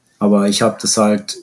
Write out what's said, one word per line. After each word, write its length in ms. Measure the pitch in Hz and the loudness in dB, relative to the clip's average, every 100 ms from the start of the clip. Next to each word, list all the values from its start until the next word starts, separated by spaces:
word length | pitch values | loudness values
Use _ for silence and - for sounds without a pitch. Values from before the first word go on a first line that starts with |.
| _ _ | _ _
aber 300 | 104 101 101 | 0 2 2
ich 140 | 101 | 0
hab 160 | 117 - | 0 -2
das 180 | 107 - | -4 0
halt 400 | 107 104 104 - | 0 0 -4 -14